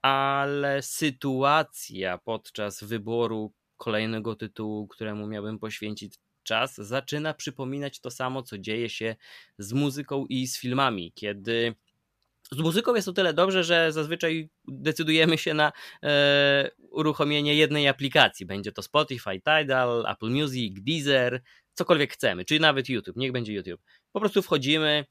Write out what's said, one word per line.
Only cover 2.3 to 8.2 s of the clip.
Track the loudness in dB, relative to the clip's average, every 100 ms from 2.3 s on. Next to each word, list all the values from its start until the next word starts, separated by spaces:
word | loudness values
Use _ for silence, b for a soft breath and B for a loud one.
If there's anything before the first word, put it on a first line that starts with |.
| -6 -6 -6 -6 -6
wyboru | -8 -8 -4 0 0 -2 -6 _ _ _
kolejnego | -4 -2 0 -2 -6 -6
tytułu, | -10 -8 -6 -6 -8
któremu | -10 -8 -8 -8
miałbym | -8 -8 -8
poświęcić | -8 -8 -10 -10 -12 -18 _ _
czas, | -2 -2 -2 -6
zaczyna | -6 -6 -4 -6 -4
przypominać | -6 -10 -8 -8 -6 -8 -10
to | -14
samo, | -6